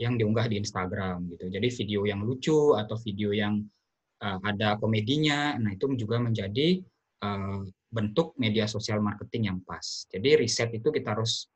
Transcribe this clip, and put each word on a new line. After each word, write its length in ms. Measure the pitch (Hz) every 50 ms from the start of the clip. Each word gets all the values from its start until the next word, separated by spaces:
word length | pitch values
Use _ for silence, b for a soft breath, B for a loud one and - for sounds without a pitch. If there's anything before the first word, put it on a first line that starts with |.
yang 160 | 117 120 123
diunggah 320 | 117 110 104 110 113 117 120
di 80 | 107
Instagram 720 | 101 98 - - 98 92 90 95 101 95 95 90 87 90 87 85
gitu. 160 | - 92 92 95
Jadi 160 | 98 113 123
video 400 | 120 - 107 98 104 101 101 104
yang 160 | 101 101 104
lucu 480 | 117 131 131 - 156 156 151 147 147 135
atau 240 | 104 107 107 110
video 400 | 110 - 110 98 98 107 104 104
yang, 240 | 107 104 104 104 104 104 104 _ _ _ _ _ _ _ _ _ - 110
eh, 140 | 104 95 95 95 104
ada 320 | 104 98 110 104 104 107
komedinya, 800 | 110 107 110 107 104 110 139 151 156 151 143 147 147 147 143 120
nah 160 | 113 104 95
itu 160 | 92 143 135 139
juga 240 | 120 107 104 117
menjadi, 640 | 120 120 117 110 104 98 95 104 123 151 170 185 185 - - _ _ _ _ _ -
eh, 400 | - 101 101 98 98 98 98 98 98 95 - _ _ _ 113
bentuk 400 | 113 107 104 104 - 170 - - -
media 240 | 123 110 104 110 107
sosial 400 | 107 - 107 - - 107 107 107
marketing 480 | 104 104 - - - - 117 110 95 92
yang 60 | 92
pas. 480 | 87 - 85 - - - - - - -
Jadi 320 | - 95 101 139 151 151
riset 320 | 123 - - - 117 113 113
itu 160 | 110 117 151
kita 240 | 147 135 127 117 104
harus 400 | 107 113 113 - - - - _